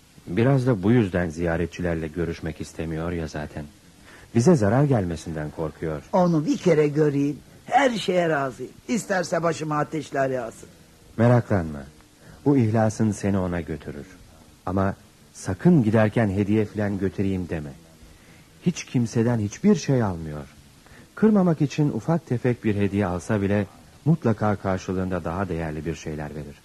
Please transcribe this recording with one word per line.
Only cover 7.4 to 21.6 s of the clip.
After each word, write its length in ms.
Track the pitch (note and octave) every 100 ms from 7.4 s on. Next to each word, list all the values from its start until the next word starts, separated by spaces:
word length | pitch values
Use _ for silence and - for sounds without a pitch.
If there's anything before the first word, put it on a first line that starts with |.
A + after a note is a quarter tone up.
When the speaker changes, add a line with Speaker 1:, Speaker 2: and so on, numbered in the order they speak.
| - - -
Speaker 2:
her 320 | B3+ C#4 A3
şeye 320 | - F3+ E3+
razıyım. 420 | D3+ C#3 B2+ B2 - -
İsterse 560 | A#3+ - F#3+ D#3+ E3+
başıma 360 | E3 D#3 D#3 D3
ateşler 500 | D3 D#3 C#3 C#3 C3+
yağsın. 400 | B2+ A#2 - - - - - - -
Speaker 1:
Meraklanma. 640 | A#2+ A#2+ - G2+ D#2+ C#2+ C#2 - - _ - - C#3
Bu 120 | C#3
ihlasın 540 | A2 A2 A2 G#2 A2
seni 260 | G2 G2+ G2
ona 240 | F#2 F2
götürür. 440 | D#2+ D#2 - C#2+ C#2 - - - - - -
Ama 300 | G2 G2 F#2 - _ -
sakın 500 | - - F#2 F3 E3+
giderken 460 | A2 A2 G#2+ A#2+ G#2+
hediye 360 | F#2+ G2+ G#2+ G#2
falan 340 | G#2+ G#2 G2
götüreyim 500 | F#2+ - G2 F#2+ E2+
deme. 220 | E2+ D2 C#2 - - - - - - - - -
Hiç 180 | -
kimseden 560 | - B2+ A#2 A#2+ A2+ A#2+
hiçbir 360 | G#2 - G3+ G3
şey 280 | - C3
almıyor. 440 | G#2+ E2+ D#2 D2+ C#2 - - - - - - -
Kırmamak 460 | G#3+ G#3 F3+ D#3